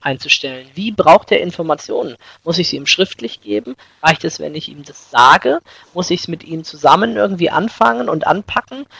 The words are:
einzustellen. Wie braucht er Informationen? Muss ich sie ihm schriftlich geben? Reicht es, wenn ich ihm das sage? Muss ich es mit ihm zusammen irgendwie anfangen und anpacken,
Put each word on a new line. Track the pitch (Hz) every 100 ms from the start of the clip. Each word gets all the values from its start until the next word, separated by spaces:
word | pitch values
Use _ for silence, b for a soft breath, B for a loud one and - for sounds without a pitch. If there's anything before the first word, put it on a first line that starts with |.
einzustellen. | 147 131 - - 135 131 131
Wie | 139 214
braucht | 208 156 190 -
er | -
Informationen? | 180 - 160 147 - - 170 117 b b
Muss | 160 170
ich | 170
sie | 139
ihm | 139
schriftlich | - 190 - 226 -
geben? | 208 208 240 262 b b
Reicht | 156 160
es, | 165 -
wenn | 151
ich | 151 -
ihm | 147
das | 143 - -
sage? | 131 127 165 - 311 b b b
Muss | 175 180
ich | 156
es | -
mit | 165
ihm | - 160
zusammen | 160 151 143 160 226 220
irgendwie | 208 185 170
anfangen | 156 220 - 233 233 240
und | 165 -
anpacken, | 170 - - - 262 285 B